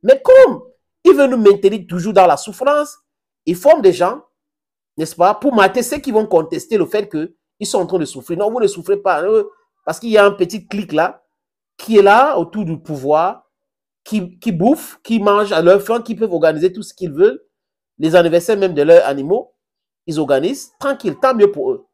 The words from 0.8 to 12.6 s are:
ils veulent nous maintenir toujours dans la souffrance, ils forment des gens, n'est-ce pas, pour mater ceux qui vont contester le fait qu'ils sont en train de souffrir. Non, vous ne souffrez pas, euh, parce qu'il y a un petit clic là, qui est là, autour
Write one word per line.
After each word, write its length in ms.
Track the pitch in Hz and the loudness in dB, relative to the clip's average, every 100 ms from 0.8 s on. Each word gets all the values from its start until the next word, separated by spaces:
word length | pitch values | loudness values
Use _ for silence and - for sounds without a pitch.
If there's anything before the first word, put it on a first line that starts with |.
| _ _ | _ _
ils 100 | 349 | 4
veulent 160 | 277 277 | 4 4
nous 80 | 247 | 4
maintenir 480 | 208 196 196 208 180 | 4 4 0 -2 -8
toujours 260 | 175 180 | -8 0
dans 140 | 196 180 | 2 4
la 100 | 143 | 2
souffrance, 600 | - 196 269 294 294 - _ _ _ _ - | -6 -6 -2 -2 -4 -12 _ _ _ _ -8
ils 100 | 180 | -2
forment 260 | - 320 | 2 4
des 120 | 196 | 2
gens, 280 | 170 180 - _ _ _ _ _ _ _ - | 2 -4 -4 _ _ _ _ _ _ _ -12
n'est-ce 180 | 160 - | -12 0
pas, 180 | 180 | 0
pour 200 | - 285 | 2 -2
mater 300 | 233 190 233 | 2 0 0
ceux 140 | 240 294 | -6 -8
qui 140 | 277 | -4
vont 140 | 214 214 | -4 0
contester 520 | 175 160 160 - 214 | -2 -2 -10 -6 -4
le 80 | 165 | -2
fait 240 | 214 202 | -4 -6
qu'ils 580 | 156 165 _ _ _ 214 | -10 -10 _ _ _ -6
sont 120 | 214 | -4
en 60 | 175 | -4
train 140 | 180 | -4
de 60 | 147 | -6
souffrir. 320 | 135 - 170 | -12 -12 -6
Non, 140 | 208 | -4
vous 80 | 240 | -2
ne 80 | 214 | -4
souffrez 300 | - 165 202 | -4 -6 -4
pas, 240 | 196 156 | -2 -2
euh, 260 | 180 220 202 _ _ _ - | 0 -2 -2 _ _ _ -12
parce 140 | 165 | -10
qu'il 120 | 233 | 0
y 60 | 214 | 2
a 80 | 202 | 2
un 60 | |
petit 360 | 202 175 220 _ | 2 -6 -6 _
clic 260 | 208 180 | -12 -6
là, 300 | 151 170 - _ _ _ _ _ _ | -2 -2 -4 _ _ _ _ _ _
qui 200 | - 220 | 2 4
est 40 | |
là, 360 | 202 214 285 269 | 6 4 4 0
autour 260 | 170 214 | -6 -8